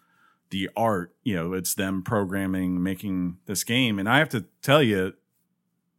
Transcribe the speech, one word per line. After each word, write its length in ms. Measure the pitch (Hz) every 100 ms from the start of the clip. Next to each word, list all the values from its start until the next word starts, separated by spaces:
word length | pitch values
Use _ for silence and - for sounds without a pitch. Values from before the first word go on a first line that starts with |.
| _ _ _ _ -
the 220 | 95 95
art, 400 | 104 113 98 87 _
you 100 | - 92
know, 160 | 85
it's 220 | 92 90
them 280 | - 95 95
programming, 800 | 90 107 95 98 95 95 90 90
making 540 | 92 92 104 92 87 87
this 200 | - 95
game. 340 | - 120 123 101
And 100 | 98
I 80 | 135
have 120 | 156
to 160 | 117 - _
tell 200 | - 151
you, 300 | 120 98 92 - _ _ _ _ _ _ _